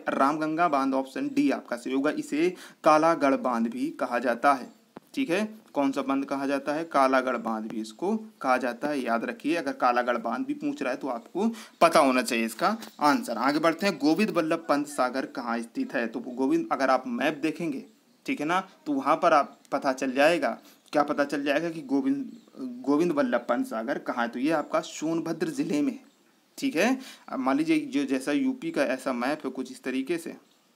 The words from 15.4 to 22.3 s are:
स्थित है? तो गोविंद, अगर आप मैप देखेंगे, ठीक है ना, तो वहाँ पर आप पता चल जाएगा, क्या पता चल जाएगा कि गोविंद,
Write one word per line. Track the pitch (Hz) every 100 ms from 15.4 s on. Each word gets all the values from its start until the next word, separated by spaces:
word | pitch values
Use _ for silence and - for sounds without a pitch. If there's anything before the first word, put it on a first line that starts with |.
| 120 117
स्थित | 117 - 123
है? | 135 113
तो | 120
गोविंद, | 117 123 135 165 165
अगर | 135 135
आप | 127 127
मैप | 120 143 151
देखेंगे, | 156 151 170 135 - _ _ _ -
ठीक | 135
है | 147
ना, | 180 - - -
तो |
वहाँ | 139 127 160
पर | 175
आप | 156 226 - _
पता | 139 139
चल | 131 135
जाएगा, | 127 151 175 127 113 - - _
क्या | -
पता | 147 139
चल | 143 147
जाएगा | 143 143 170
कि | 165
गोविंद, | 131 139 135 143 117